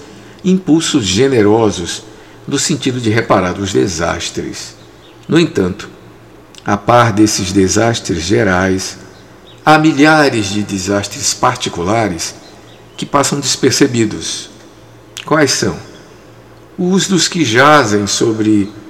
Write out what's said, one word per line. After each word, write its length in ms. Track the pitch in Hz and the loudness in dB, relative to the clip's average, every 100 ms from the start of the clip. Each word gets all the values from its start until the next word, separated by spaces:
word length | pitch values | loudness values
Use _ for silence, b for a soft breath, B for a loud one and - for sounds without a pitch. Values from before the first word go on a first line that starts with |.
| B B B B 180 | B B B B -2
impulsos 580 | 185 143 160 160 147 | 0 2 0 2 -2
generosos 1000 | 95 95 139 123 101 110 107 90 85 - B B B B - | 0 0 2 4 4 4 2 -2 -8 -10 B B B B -6
no 100 | 139 | -4
sentido 440 | - 139 135 127 | -2 -2 -2 -2
de 80 | 113 | 0
reparar 500 | 104 - 113 90 90 | 0 2 0 0 -4
os 140 | 98 | -2
desastres. 1040 | 123 120 82 85 82 - - 69 - - - - - - - - | 0 0 -2 -4 -4 -8 -8 -10 -10 -16 -20 -20 -20 -20 -20 -2
No 120 | 156 | 0
entanto, 500 | 160 - 90 95 - - - - - - - - - | 0 0 -2 -4 -12 -20 -20 -20 -20 -20 -20 -14 -6
a 100 | 101 | -4
par 380 | - 120 113 | 2 2 2
desses 380 | 101 107 - 92 | 4 2 2 -2
desastres 720 | 98 95 104 117 117 - 87 | 2 2 2 0 -2 -4 -6
gerais, 720 | 82 117 104 90 95 92 - - - - - - - - | -2 0 2 0 0 -2 -6 -14 -20 -20 -20 -20 -20 -4
há 140 | - 156 | 2 4
milhares 720 | 156 139 151 156 143 117 95 | 4 4 4 4 2 0 -2
de 160 | 104 | -4
desastres 720 | 101 101 92 101 98 139 - | -4 -4 -2 -2 -4 -6 -6
particulares 1000 | - 127 117 - 87 85 113 104 82 - - - - - - - - | -2 -2 -2 -6 -4 -2 0 -2 -4 -10 -14 -20 -20 -20 -20 -20 -14
que 80 | - | -2
passam 340 | 143 135 143 | 0 0 -2
despercebidos. 1080 | 135 - 135 - 135 117 107 85 78 - - - - - - - - - - | -4 0 0 2 2 2 -2 -4 -8 -10 -14 -20 -20 -20 -20 -20 -20 -16 -2
Quais 260 | 156 139 | 0 2
são? 260 | - 107 76 - - - - - - - - - - | 0 -2 -4 -10 -20 -20 -20 -20 -20 -20 -20 -14 -4
Os 300 | 180 190 - | 0 0 0
dos 200 | 180 - | 0 0
que 180 | 175 139 | -2 0
jazem 600 | 117 143 151 113 104 101 | 4 6 4 4 0 -2
sobre 640 | - 117 110 107 107 98 - - | 0 0 0 2 2 0 -8 -20